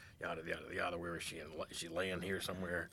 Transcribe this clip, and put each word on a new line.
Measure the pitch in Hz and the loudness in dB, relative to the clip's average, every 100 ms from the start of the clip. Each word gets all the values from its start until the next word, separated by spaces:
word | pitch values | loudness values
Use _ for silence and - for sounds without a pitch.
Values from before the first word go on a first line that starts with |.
| - - | -16 -4
Yada, | 87 82 82 | -2 -2 0
yada, | 85 - | -2 0
yada. | 90 90 87 | 2 2 2
Where | 85 85 | 0 -2
is | |
she? | - 82 | -2 -4
In, | 78 78 - | -6 -4 -4
is | - | -4
she | 85 | -2
laying | 82 95 90 | 2 4 4
here | 92 95 | 2 2
somewhere? | - 92 92 87 85 | 2 0 2 2 0